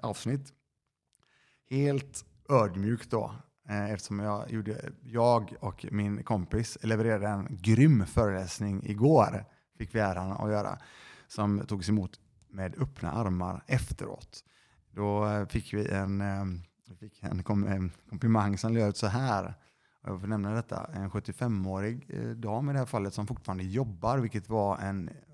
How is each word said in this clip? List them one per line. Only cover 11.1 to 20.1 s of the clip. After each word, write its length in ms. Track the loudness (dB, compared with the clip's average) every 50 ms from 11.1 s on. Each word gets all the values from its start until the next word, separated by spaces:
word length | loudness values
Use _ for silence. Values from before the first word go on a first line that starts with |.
| -20 -20 -20 -10
som 340 | -4 0 2 2 2 2 0 -2
togs 200 | -4 -2 0 2
emot 320 | 2 2 2 -2 -8 -14 _ _ _ _ _ _
med 260 | -8 -6 -6 -4 -4 -2
öppna 300 | -4 -4 -4 -4 -6 -4
armar 520 | -2 -2 0 0 0 0 -2 -4 -6 -8 -4
efteråt. 800 | -2 -2 -2 0 -2 -6 -8 -8 -10 -10 -12 -16 -18 -20 -20 -20 _ _ _ _ _ _ _ _ _ -6
Då, 320 | -2 -2 0 2 2 2
eh, 200 | 2 0 0 -2
fick 280 | -2 -4 -4 -4 -2 -2
vi 160 | -2 -2 0
en, 300 | 0 0 0 0 0 -2
ehm, 400 | -2 -2 -2 -2 -4 -4 -4 -6 -10 -14 _ _ _ -20
vi 60 | -20
fick 260 | -18 -20 -20 -14 _
en 200 | -6 -6 -4 -4
kom-, 240 | -2 0 2 2 2
en 260 | 2 0 0 -2 -2 -4 -8 -14 -12
komplimang 480 | -4 0 4 4 6 6 4 2 0 0
som 160 | 0 2 2
löd 220 | 4 4 2 2
så 100 | 2 0
här. 480 | 0 2 2 2 2 2 0 0 -4 -8 -14 _ _ _ _ _ _ _ _ -10
Jag 160 | -8